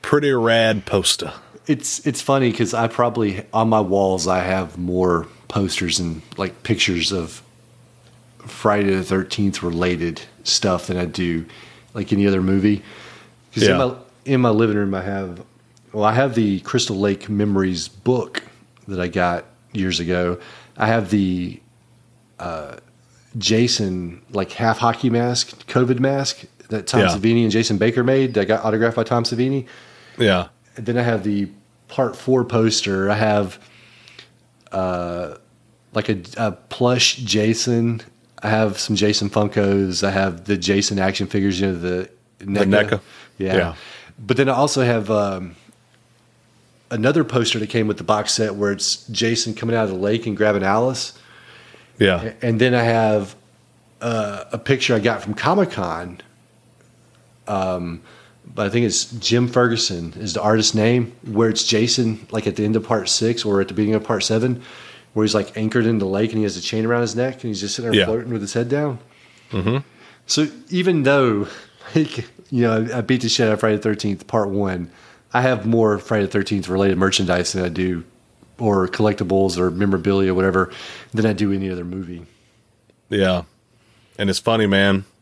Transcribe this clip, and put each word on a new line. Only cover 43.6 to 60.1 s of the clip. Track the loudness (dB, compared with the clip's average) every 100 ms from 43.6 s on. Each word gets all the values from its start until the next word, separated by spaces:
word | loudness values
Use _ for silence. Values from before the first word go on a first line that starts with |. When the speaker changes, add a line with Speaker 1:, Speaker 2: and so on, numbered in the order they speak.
| 0 -6 -18 -20 -20 -18
Speaker 2:
But | -4 0
then | 2
I |
also | 2 2 2
have, | 2 2 0
um, | 0 0 -4 -10 -16 _ _ _ _ _ _ _ _ _ _ _ _ _
another | 0 2 2
poster | 0 0 0 -2
that | -2
came | -2 0
with | -2
the |
box | 0 0 0
set | -2 -2
where | 0 -2
it's | 0 -4 -6 -6
Jason | -2 0 0 -4
coming | -4 -2
out | 0
of | 0
the | 0
lake | 0 0 -2
and | 2
grabbing | 2 4
Alice. | 2 2 2 -2 -8 -12 -20 -20 -20 -20 -20 -20 -20 2
Speaker 1:
Yeah. | 2 2
Speaker 2:
A-, | -4 -4
and | -2 2
then | 2
I | 4
have, | 2 4 4 2 -2 -12 _ _ _ _ _ _
uh, | -4 -4 -4 -8 -10
a | -8
picture | 0 0 2
I | 2
got | 2 -2
from | -6
Comic-Con. | -2 0 2 0 -2 -6 -6 -10 -14 -20 _ _ _ _ _ _ _ _ _ _ _ -6
Um, | -4 -2 -4 -6 -10 -16 -20 -20 _ -14
but | -4
I | 0
think | 2
it's | 0 0
Jim | -6 -6 0 2 4
Ferguson | 2 2 2 -2 -4 -10